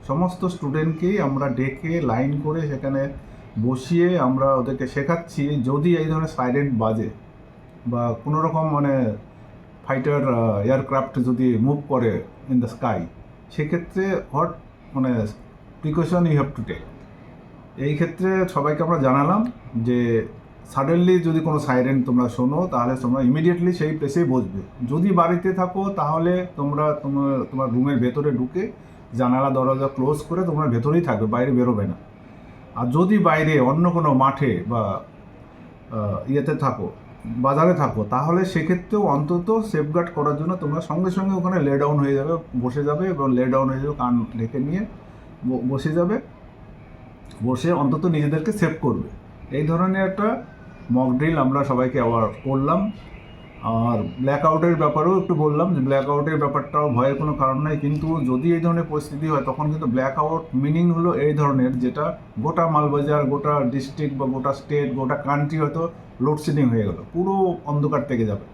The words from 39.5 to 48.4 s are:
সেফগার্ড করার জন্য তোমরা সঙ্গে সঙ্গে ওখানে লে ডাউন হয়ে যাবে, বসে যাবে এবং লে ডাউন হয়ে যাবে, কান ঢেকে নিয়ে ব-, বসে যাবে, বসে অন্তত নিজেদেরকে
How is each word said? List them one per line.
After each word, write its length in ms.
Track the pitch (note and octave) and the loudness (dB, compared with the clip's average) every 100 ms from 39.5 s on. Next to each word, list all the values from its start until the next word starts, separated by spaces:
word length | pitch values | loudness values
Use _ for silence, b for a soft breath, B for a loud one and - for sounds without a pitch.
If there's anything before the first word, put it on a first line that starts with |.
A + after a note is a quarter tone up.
| A3+ G#3+ | 0 0
সেফগার্ড 380 | D3+ D3 E3 F3 - | -2 0 0 -2 -2
করার 180 | D3 C#3+ | -2 0
জন্য 120 | E3 F#3 | -2 -2
তোমরা 180 | D3 D#3+ | -2 -4
সঙ্গে 300 | E3+ E3+ F#3 | -4 -2 0
সঙ্গে 220 | F3+ F#3+ F#3+ | 0 0 0
ওখানে 180 | F3+ F3+ C#3+ | 0 2 2
লে 60 | C#3 | 2
ডাউন 160 | D3 D3 | 2 2
হয়ে 120 | C#3 C#3 | 2 2
যাবে, 140 | D3 E3 - B2+ | 0 -2 -2 -4
বসে 180 | B2 C#3 | -2 -2
যাবে 200 | D3 D3+ F#3 | -2 0 -2
এবং 120 | D#3+ C3+ B2 | 0 2 2
লে 60 | B2+ | 2
ডাউন 140 | C3+ C3+ | 2 2
হয়ে 120 | C3 | 0
যাবে, 120 | C#3+ D3 | -4 -2
কান 120 | B2 A#2+ G#2+ A2+ | 0 0 0 -4
ঢেকে 220 | A2+ C3+ | -4 -4
নিয়ে 220 | C#3 F3+ A3 - B B B - B2 | -2 -4 -6 -10 B B B -8 -4
ব-, 160 | B2+ B2+ | -2 -2
বসে 200 | C3+ D3+ D#3+ | -2 0 0
যাবে, 180 | F3 A#3 - - - - - - - - - - - - | 0 0 -6 -20 -20 -20 -20 -20 -20 -20 -20 -20 -20 -6
বসে 260 | A2+ B2+ E3 | -2 0 0
অন্তত 320 | E3+ C#3 D3+ F3+ | 2 2 2 0
নিজেদেরকে 460 | D#3 D3 D#3 | 2 0 0